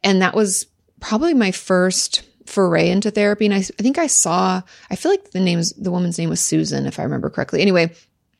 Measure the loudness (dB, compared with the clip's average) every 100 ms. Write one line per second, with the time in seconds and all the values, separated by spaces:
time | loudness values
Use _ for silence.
0 | 0 2 2 0 0 -2 -8 _ _ _
1 | -4 -2 2 2 0 -2 0 2 2 0
2 | -4 -6 -10 _ -6 0 2 2 2 2
3 | 0 0 0 2 2 2 -2 -2 0 0
4 | 2 2 2 2 0 -2 -6 -16 -10 -4
5 | 0 0 -2 -2 0 0 -2 -4 -4 -2
6 | -2 -2 -4 -2 0 0 0 -4 -4 -6
7 | -6 -4 -4 -6 -2 0 2 2 0 -4
8 | _ _ _ _